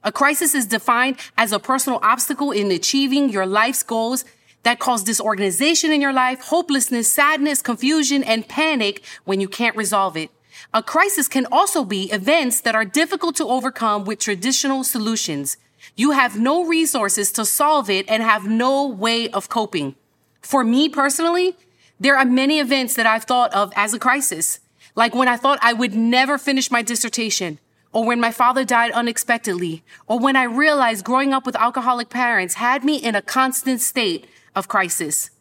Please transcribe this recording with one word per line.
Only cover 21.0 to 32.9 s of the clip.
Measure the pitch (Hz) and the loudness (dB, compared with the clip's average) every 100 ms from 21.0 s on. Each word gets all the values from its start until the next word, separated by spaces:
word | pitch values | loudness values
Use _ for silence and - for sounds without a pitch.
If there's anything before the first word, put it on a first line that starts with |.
| 277 277 330 349 359 359 _ _ _ _ | 0 2 0 2 0 -2 _ _ _ _
there | 254 277 | 2 4
are | |
many | 262 247 269 311 | 4 4 2 2
events | 269 269 247 | 2 0 0
that | 240 226 | 0 2
I've | 220 | 2
thought | 220 247 247 | 0 2 2
of | 196 202 202 | 0 -2 0
as | 208 | -2
a | 220 | 0
crisis, | 254 269 269 156 170 - _ _ - - | 0 0 -2 -4 -4 -6 _ _ -12 0
like | 233 | 0
when | 240 254 | 2 2
I | 240 | 2
thought | 269 277 | 2 4
I | 233 | 2
would | 233 240 | 2 0
never | 208 226 247 269 285 | 0 2 2 2 0
finish | - 269 254 | 0 -2 0
my | 240 | -2
dissertation, | 233 233 233 - 220 - 180 151 _ _ _ | -2 -4 -4 -4 -4 -4 -4 -8 _ _ _
or | 220 | -2
when | 226 240 | 0 2
my | 233 | 0
father | 226 247 254 | 2 2 2
died | 254 247 233 | 2 2 2
unexpectedly, | 226 233 226 - 233 233 180 175 160 _ - _ | 0 -2 -4 -2 -2 -2 -4 -4 -8 _ -20 _
or | 233 | 0
when | 262 | 2
I | 269 | 2
realized | 247 233 302 294 247 220 | 2 2 2 4 2 0
growing | 190 254 277 | -2 0 2
up | 269 254 | 0 -2
with | - | 0
alcoholic | 226 247 240 247 233 | 0 0 -2 -2 -4
parents | 240 247 226 185 | -2 0 0 0
had | - 240 269 | -2 0 0
me | 254 | 0